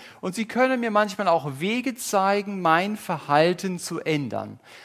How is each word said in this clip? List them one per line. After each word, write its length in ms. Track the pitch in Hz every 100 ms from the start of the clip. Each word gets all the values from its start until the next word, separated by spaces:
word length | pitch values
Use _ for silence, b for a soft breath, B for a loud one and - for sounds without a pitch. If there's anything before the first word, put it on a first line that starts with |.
| B B
Und 140 | 185
sie 120 | 185 220
können 340 | 226 262 262
mir 100 | 233
manchmal 380 | 208 214 196 196
auch 320 | 165 143 135
Wege 340 | 185 240 254 233
zeigen, 680 | - 202 190 202 202 196
mein 340 | 175 165 196 214
Verhalten 840 | - 165 - 147 165 175 190 175
zu 220 | - 170
ändern. 600 | - 151 131 107 104 107 B B